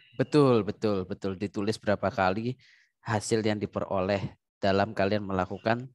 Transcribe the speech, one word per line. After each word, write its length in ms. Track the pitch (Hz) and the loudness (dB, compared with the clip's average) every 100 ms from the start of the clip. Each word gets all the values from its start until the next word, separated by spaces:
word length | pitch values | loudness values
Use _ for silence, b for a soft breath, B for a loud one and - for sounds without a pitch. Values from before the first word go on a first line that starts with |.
| _ - | _ -6
Betul, 440 | 131 151 135 120 | 2 4 6 6
betul, 460 | 92 - 110 98 90 | 2 -2 -2 -2 -4
betul. 320 | 98 98 95 | -6 -6 -6
Ditulis 400 | 101 - 101 110 | -6 -4 -4 -2
berapa 320 | - 98 98 | -2 0 0
kali 480 | 95 95 101 117 131 b b b _ | 0 0 0 -4 -8 b b b _
hasil 400 | - 107 - 113 | -4 -4 0 0
yang 160 | 107 104 | 0 -2
diperoleh 800 | 101 - - 98 92 101 - - _ _ | -4 -4 -4 -2 0 -2 -4 -10 _ _
dalam 320 | 98 95 101 | 0 2 0
kalian 320 | 107 98 104 98 | 0 0 0 -2
melakukan 640 | 95 90 98 113 120 131 | -2 -4 -4 -2 -2 -4